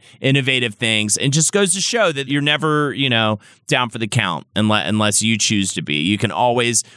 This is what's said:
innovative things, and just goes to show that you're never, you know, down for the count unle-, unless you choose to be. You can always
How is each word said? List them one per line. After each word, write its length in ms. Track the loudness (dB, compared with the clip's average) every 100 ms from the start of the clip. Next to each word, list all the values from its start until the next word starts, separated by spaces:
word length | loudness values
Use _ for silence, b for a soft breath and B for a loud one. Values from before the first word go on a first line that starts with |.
| B B
innovative 540 | 0 2 2 0 0
things, 420 | -2 0 0 0 0
and 160 | 0
just 200 | 2 2
goes 220 | 2 0
to 60 | 0
show 300 | -2 0 0
that 160 | 0 -2
you're 160 | 0
never, 500 | 0 0 0 0 0
you 140 | -2 0
know, 300 | 2 2 0 B B -2
down 200 | -2 -2
for 80 | -4
the 100 | -4
count 380 | -2 -2 -4 -6 -2
unle-, 320 | 2 2 0
unless 340 | 0 0 0
you 160 | 0 0
choose 340 | 0 0 -2
to 80 | -4
be. 140 | -4 -2
You 160 | 0 0
can 140 | -2
always 500 | -2 0 0 0 -2 -4